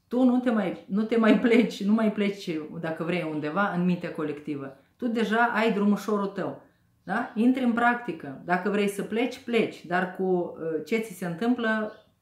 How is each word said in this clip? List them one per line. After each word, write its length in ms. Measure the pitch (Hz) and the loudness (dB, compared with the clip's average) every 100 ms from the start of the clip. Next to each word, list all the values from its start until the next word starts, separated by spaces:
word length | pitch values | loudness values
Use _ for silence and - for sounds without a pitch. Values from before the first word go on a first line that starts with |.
| _ | _
tu 140 | 247 | 2
nu 180 | 254 247 | 4 4
te 100 | 247 | 2
mai, 340 | 220 185 - - | 0 0 -4 -4
nu 140 | 196 | -2
te 140 | 220 226 | 0 4
mai 240 | 220 202 | 6 6
pleci, 440 | 240 233 202 - | 6 6 4 0
nu 80 | 196 | 2
mai 200 | 220 220 | 4 4
pleci, 380 | 208 202 190 - 156 151 165 | 2 0 -2 -6 -6 -6 -8
dacă 240 | 160 160 | -6 -4
vrei, 240 | 165 180 160 | -2 -2 -2
undeva 420 | 151 151 170 202 | -4 -2 0 0
în 120 | 175 | 2
mintea 280 | 180 175 170 | 0 0 -2
colectivă. 640 | 160 151 147 - 143 135 - _ _ | -6 -6 -6 -8 -8 -8 -14 _ _
Tu 100 | 247 | -4
deja 440 | 226 208 220 240 | -2 0 2 2
ai 200 | 208 233 | 2 0
drumușorul 540 | 196 202 196 - 208 196 | 2 2 2 0 -2 -2
tău, 360 | - 156 - - _ _ _ | -4 -6 -8 -16 _ _ _
da? 300 | - 208 262 | -6 -4 -4
Intri 300 | 214 247 262 | 2 2 4
în 80 | 247 | 2
practică. 720 | 233 240 233 - 165 143 135 | 2 2 0 -4 -8 -10 -10
Dacă 260 | - 180 196 | -2 -2 0
vrei 180 | 202 202 | 0 0
să 140 | 202 | -2
pleci, 360 | 180 214 269 - | -4 -2 -2 -4
pleci, 480 | - 233 165 - 160 | -2 0 0 -4 -4
dar 280 | 175 185 - | -2 -2 -2
cu, 60 | |
uh, 640 | 185 180 170 - 165 160 - | 0 0 -2 -6 -4 -4 -2
ce 120 | 220 | -4
ți 160 | 220 | -4
se 120 | - 175 | -8 -8
întâmplă, 640 | 170 233 240 226 220 185 - _ _ | -2 0 0 0 -2 -4 -8 _ _